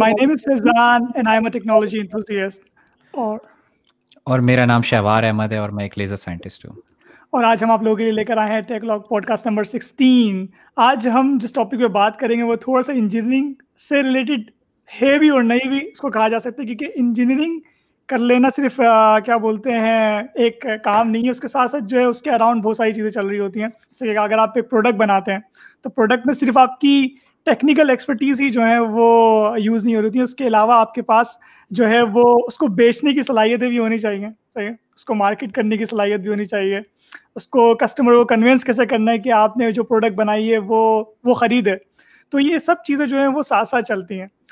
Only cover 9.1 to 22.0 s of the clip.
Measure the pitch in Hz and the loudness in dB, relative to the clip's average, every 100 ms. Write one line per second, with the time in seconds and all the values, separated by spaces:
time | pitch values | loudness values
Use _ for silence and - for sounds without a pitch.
9.1 | 208 196 214 233 214 208 240 - - 254 | -6 -4 -4 -2 -4 -4 -8 -8 0 4
10.1 | 247 214 190 190 _ _ - 240 269 240 | 4 2 -2 -8 _ _ 0 2 2 0
11.1 | 247 269 269 226 269 220 240 233 196 208 | 0 2 0 -2 -4 -4 -2 0 2 0
12.1 | 214 233 233 233 233 254 254 254 262 214 | 0 -4 -2 -2 -4 -2 -2 -2 -2 -2
13.1 | 226 226 262 285 269 _ _ - 285 262 | -2 -2 -2 -2 -8 _ _ -2 0 0
14.1 | 254 226 262 214 _ _ _ _ - 269 | -2 -2 -4 -8 _ _ _ _ -2 2
15.1 | 294 302 269 233 247 262 277 320 - 277 | 4 4 4 2 0 0 -4 -6 -10 -6
16.1 | 220 220 226 240 247 233 220 294 302 240 | 0 0 -2 -6 -10 -10 -8 -8 -2 -2
17.1 | 226 247 269 330 330 - _ _ _ - | 0 0 0 -2 -6 -12 _ _ _ -6
18.1 | 254 240 247 254 285 269 - 233 220 220 | -2 2 2 2 2 -2 2 4 6 6
19.1 | 214 214 233 220 214 254 233 226 226 214 | 4 2 -2 -2 -4 -4 -2 0 0 0
20.1 | 208 254 311 233 233 254 214 214 208 233 | -2 -4 -2 -2 -2 -8 -4 0 0 0
21.1 | 226 247 240 262 277 247 285 202 247 | 0 -2 -4 -4 -2 -2 -4 -2 0